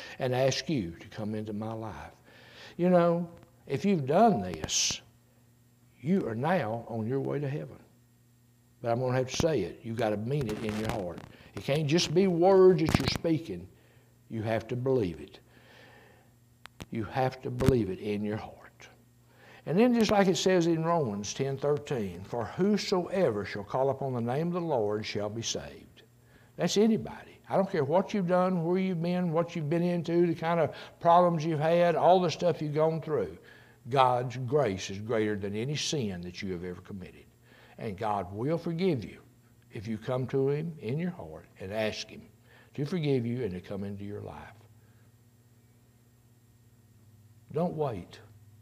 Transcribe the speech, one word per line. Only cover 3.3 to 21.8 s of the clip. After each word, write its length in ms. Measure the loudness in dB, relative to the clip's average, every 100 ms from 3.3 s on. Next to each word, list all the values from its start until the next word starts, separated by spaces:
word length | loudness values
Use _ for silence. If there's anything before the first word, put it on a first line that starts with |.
| -10 -20 _ -6
if 180 | -2
you've 220 | 2 2 2
done 380 | 6 6 4
this, 580 | -2 -6 -4 -2 -2 -4 -10 _ _ _ _ _ _ _ _ -10
you 260 | -2 0 0
are 80 | -2
now 500 | 0 0 -2 -6 -6
on 200 | -4 -2
your 120 | -2
way 200 | -2 -4
to 100 | -4
heaven. 300 | -6 -8 -16 -20 _ _ _ _ _ _ _ _ -8
But 120 | -2
I'm 80 | 0
gonna 180 | 0 0
have 140 | -2
to 40 | 0
say 240 | 0 0
it. 180 | -2 -8
You 140 | -10 -2
gotta 220 | -2 -2
mean 300 | -2 -2 -2
it 160 | -4
in 160 | -4 -4
your 120 | -4
heart. 280 | -4 -6 -10 -16 -20 -16 -10
It 80 |
can't 240 | -2 0 2
just 260 | 2 2
be 140 | 2 4
words 560 | 4 6 10 8 8
that 120 | 4 2
you're 120 | 0
speaking. 600 | -2 0 0 -2 -10 -12 -20 _ _ _ _ -10
You 140 | -6
have 240 | -2 -2 -2
to 80 | -4
believe 440 | 0 2 0 -4
it. 200 | -14 -20 _ -20 -20 -20 -20 -20 -20 -20 _ _ _ _ -20 -16 -8
You 140 | -6 -4
have 360 | -2 -2 -2
to 80 | -8
believe 400 | 2 4 4 2
it 80 | -4
in 260 | -4 -4
your 140 | -4 -6
heart. 500 | -10 -16 -20 -20 -20 -20 _ _ _ -20 -20 -16 -2
And 140 | 2
then 160 | 4 4
just 160 | 4
like 160 | 6 4
it 100 | 4
says 300 | 4 4 4
in 180 | 2 2
Romans 480 | 0 0 -4 -6
ten 240 | -4 -4 -2
thirteen, 680 | 0 -2